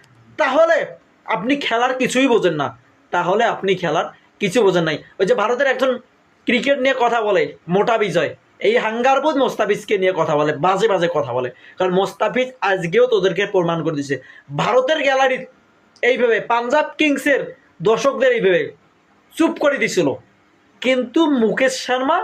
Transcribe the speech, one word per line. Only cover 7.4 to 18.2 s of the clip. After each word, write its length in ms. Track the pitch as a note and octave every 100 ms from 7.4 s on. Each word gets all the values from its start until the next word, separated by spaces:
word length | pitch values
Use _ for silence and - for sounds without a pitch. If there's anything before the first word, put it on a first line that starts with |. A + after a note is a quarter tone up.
| D3 - -
মোটা 220 | F#3 G3+ A3+
বিজয়, 280 | G#3+ E3 C#3 - _ _ F#3+
এই 60 | A#3
হাঙ্গারবোধ 520 | G#3+ A3 B3 C4+ D4 C#4+
মোস্তাফিজকে 500 | A#3+ - G#3 G3+ - G#3
নিয়ে 120 | F#3 D#3
কথা 140 | D#3 D3+
বলে, 120 | D3+ C#3
বাজে 220 | F3 F#3+ A3+
বাজে 160 | F#3+ E3+ D#3
কথা 160 | C3 B2
বলে। 120 | A#2+ - - -
কারণ 140 | F#3 F3+
মোস্তাফিজ 480 | F#3+ - G#3+ G3+ B3+ - F#3+
আজকেও 360 | F#3+ E3+ G3 B3
তোদেরকে 280 | A3+ F#3 F3 G3+
প্রমাণ 240 | G3 F3 E3
করে 120 | D#3+ D3+
দিছে। 160 | C#3 C#3 - - _ C#3+
ভারতের 360 | E3 B3 B3+ D#4 C#4
গ্যালারি 320 | C4 C4+ B3+ - _ _ _ _ _
এইভাবে, 360 | A#3+ B3 A#3+ G#3+ -
পাঞ্জাব 360 | A#3 A#3+ D4 D4 -
কিংসের 420 | D4+ C#4 D4 B3+ E3 - _ _ F3
দর্শকদের 420 | A3 A3 E3+